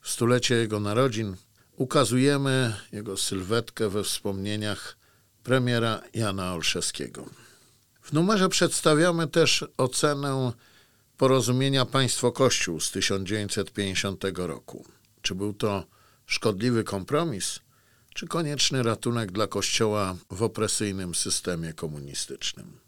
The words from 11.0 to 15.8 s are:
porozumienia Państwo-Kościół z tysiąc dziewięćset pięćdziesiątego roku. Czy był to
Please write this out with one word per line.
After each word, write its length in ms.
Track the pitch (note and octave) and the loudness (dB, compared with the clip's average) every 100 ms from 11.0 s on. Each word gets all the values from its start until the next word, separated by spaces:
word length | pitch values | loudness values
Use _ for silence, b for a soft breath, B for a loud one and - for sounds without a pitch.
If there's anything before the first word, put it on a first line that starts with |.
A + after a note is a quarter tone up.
| b _ | b _
porozumienia 680 | C3+ C3 A2+ B2+ C#3 C#3 B2+ | 4 4 4 2 2 2 2
Państwo-Kościół 920 | C3+ B2+ - B2 - C3 - - D#2+ | 2 2 2 0 4 4 4 0 -2
z 120 | - | -4
tysiąc 360 | F#2+ - G2 F#2+ | -2 0 0 -2
dziewięćset 440 | G#2+ G2+ - F#2+ | -4 -2 -2 -4
pięćdziesiątego 760 | - G2+ F2+ G2 F2+ G2 F2+ F2 | -2 -2 -2 -2 -2 -4 -4 -6
roku. 380 | C2+ - - - _ _ _ | -6 -12 -16 -18 _ _ _
Czy 140 | - F#2 | -6 -2
był 180 | G#2 | -4
to 300 | G#2 A2 G2 | -2 -2 -2